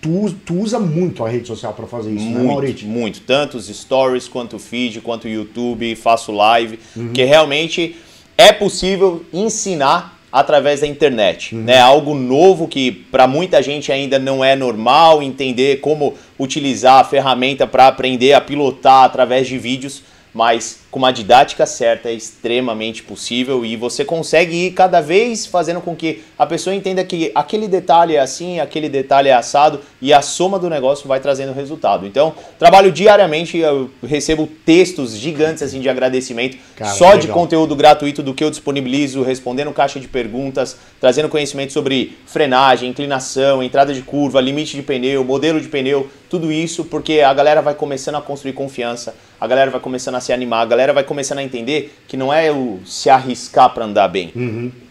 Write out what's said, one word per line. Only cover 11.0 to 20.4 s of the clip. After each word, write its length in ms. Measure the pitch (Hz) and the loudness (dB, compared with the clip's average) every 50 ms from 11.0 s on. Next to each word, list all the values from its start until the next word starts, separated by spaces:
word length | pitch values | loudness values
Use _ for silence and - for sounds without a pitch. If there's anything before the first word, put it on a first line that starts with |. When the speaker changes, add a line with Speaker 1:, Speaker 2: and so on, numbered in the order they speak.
| 160 147 131 113 104 92 82 78 - - - | 0 0 2 2 0 0 0 -2 -8 -12 -10
Speaker 1:
Uhum. 60 | 113 113 | -8 0
Speaker 2:
né? 160 | 113 123 131 | 4 6 6
Algo 340 | 123 127 135 151 147 143 151 | 8 8 6 6 4 0 -4
novo 540 | 143 127 123 127 139 170 190 190 160 165 156 | -4 -2 0 2 4 6 6 4 4 0 -6
que 240 | - 139 131 127 107 | -4 -2 -2 -2 -2
pra 340 | 87 - _ - 135 - | -4 -14 _ 4 4 4
muita 340 | 131 131 151 175 180 175 151 | 4 4 0 -2 2 2 2
gente 300 | 131 127 143 151 143 - | 2 0 -4 -8 -4 -4
ainda 260 | 143 135 139 135 131 | -4 -2 -2 -2 -2
não 280 | 135 131 135 135 135 131 | -2 0 0 -2 0 2
é 100 | 131 135 | 2 2
normal, 680 | 135 131 123 117 104 110 120 131 151 170 160 160 151 147 | 2 0 -4 -4 -2 2 4 4 6 8 6 6 4 2
entender 580 | 135 127 135 139 131 127 113 131 135 139 135 | -4 -6 -6 -4 -4 0 0 2 2 2 0
como 340 | - 143 156 151 147 131 - - - _ _ _ | 0 -2 -2 0 -2 -4 -4 -6 -20 _ _ _
utilizar 640 | 139 131 - 156 143 139 127 104 107 127 131 135 | -8 -6 -4 -4 -4 -4 -4 2 6 6 8 8
a 40 | 123 | 6
ferramenta 640 | - - 135 - 131 127 120 123 131 139 131 139 | 6 4 2 2 2 0 0 0 -2 0 0 -2
pra 220 | 113 - - 127 131 | 0 4 6 6 6
aprender 440 | 131 - 127 131 131 123 120 131 143 | 6 2 -4 -4 -2 2 4 6 6
a 80 | 127 | 6
pilotar 640 | 123 - 135 143 147 135 127 135 - 139 131 135 131 | 4 2 -4 -2 -2 -2 -2 0 4 6 6 8 6
através 440 | 127 - 139 127 113 123 131 135 123 | 4 4 2 0 2 2 0 0 -2
de 100 | 123 127 | -6 -8
vídeos, 460 | 107 117 127 135 127 139 131 - _ _ _ _ _ _ _ | -6 -6 -6 -6 -6 -12 -14 -16 _ _ _ _ _ _ _
mas 480 | 110 | 0